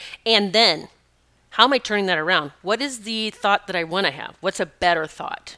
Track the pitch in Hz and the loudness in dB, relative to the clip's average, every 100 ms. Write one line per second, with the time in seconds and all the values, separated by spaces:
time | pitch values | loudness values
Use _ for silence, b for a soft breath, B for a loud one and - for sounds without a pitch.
0 | B B 226 220 202 202 226 160 - _ | B B 2 2 4 4 4 2 -6 _
1 | _ _ _ _ _ - 247 262 - 208 | _ _ _ _ _ 4 4 4 0 -2
2 | 196 165 156 180 143 - 175 220 277 247 | 0 0 2 0 0 -8 -2 -2 -2 -8
3 | 208 220 220 - 202 208 - 180 165 185 | -6 -4 -4 -2 0 0 0 -6 -2 -2
4 | 185 127 110 - 123 - 170 - 180 170 | -2 -4 -14 -6 -4 -4 -6 0 0 2
5 | 156 - 156 - - | -2 -8 -10 -10 -14